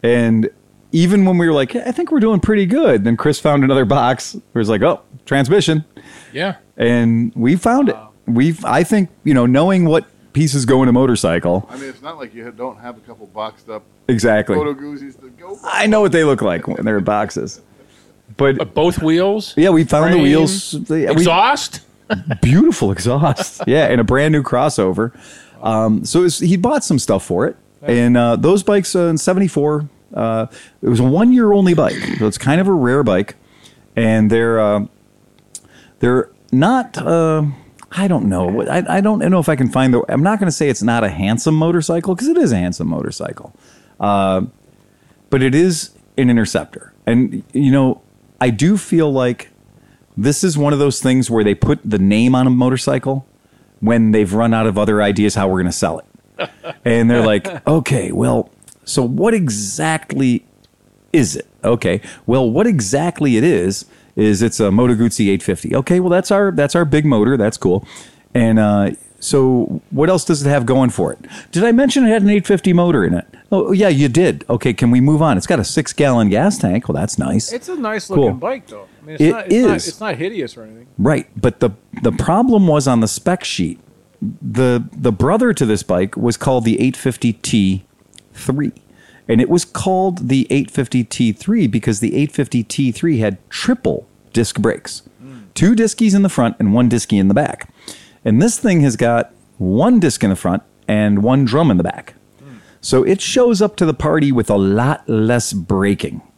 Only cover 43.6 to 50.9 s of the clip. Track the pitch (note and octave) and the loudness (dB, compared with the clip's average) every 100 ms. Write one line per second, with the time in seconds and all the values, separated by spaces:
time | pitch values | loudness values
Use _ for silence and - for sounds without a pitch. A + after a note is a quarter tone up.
43.6 | _ _ _ _ G2+ G2+ G2 F#2+ F#2+ _ | _ _ _ _ -2 0 0 -2 -4 _
44.6 | _ _ _ _ _ _ _ C3+ C3 C3+ | _ _ _ _ _ _ _ 0 2 2
45.6 | F3+ D#3+ - _ _ - B2 A#2 G2+ - | 2 0 -8 _ _ -2 2 2 0 -4
46.6 | D2+ - - _ - A#2 C3 - - B2+ | -6 -16 -20 _ -2 0 0 -4 -8 -2
47.6 | C#3 C3+ C3 - _ _ _ _ B2+ G#2+ | 2 4 2 -2 _ _ _ _ -2 0
48.6 | D#3 G#3 - E3+ D3+ C3+ B2 A#2+ - _ | 0 0 0 0 2 0 -2 -4 -12 _
49.6 | _ _ _ _ _ - A2 D3 F#3+ D3 | _ _ _ _ _ -4 -2 0 -2 0
50.6 | C#3+ C#3+ C#3+ | 0 2 0